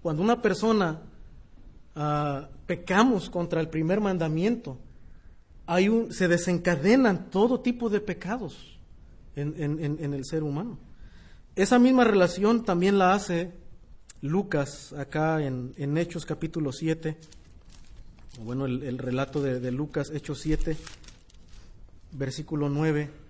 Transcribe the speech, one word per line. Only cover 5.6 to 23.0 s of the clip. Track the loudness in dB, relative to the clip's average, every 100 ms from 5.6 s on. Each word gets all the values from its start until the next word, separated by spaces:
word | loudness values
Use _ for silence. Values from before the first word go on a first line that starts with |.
| 0
hay | 4 4
un, | 4 0
se | 0 4
desencadenan | 4 4 0 2 2 6 6 6 2 -2
todo | 2 4 4
tipo | 0 -2 -2
de | -2
pecados | -2 -8 -6 -6 -8 -12 -20 -20 -20 -20 -20 -20 -14
en, | -8 -6 -4
en, | -4 -2
en, | -4 -4
en | -4
el | -6
ser | -4 -4
humano. | -2 -4 -6 -12 -18 -20 -20 -20 -20 -20 -12 -2
Esa | 4 6
misma | 6 6
relación | 6 6 4 4 2 4
también | 2 2 4 6
la | 6
hace | 4 0 -4 -4 -10 -18 -20 -20 -20 -20 -10
Lucas | -2 -2 0 -2 -2 -8 -14
acá | -12 -6 -2 0 0
en, | -2 -4 -8 -6
en | -2 0
Hechos | -2 -6 -8
capítulo | -6 -4 -4 -4
siete. | -2 -2 -2 -4 -8 -14 -20 -20 -20 -20 -20 -20 -18 -20 -20 -18 -14
Bueno, | -8 -4 -2
el, | -4
el | -4 -6
relato | -4 -2 -2 -2
de, | -2 -2
de | -4
Lucas, | -4 -4 -4 -6
Hechos | -8 -8 -6
siete, | -2 0 0 -2 -8 -18 -20 -20 -20 -20 -20 -20 -20 -20 -20 -20 -18
versículo | -8 -6 -6 -6 -4 -2
nueve | 0 0 0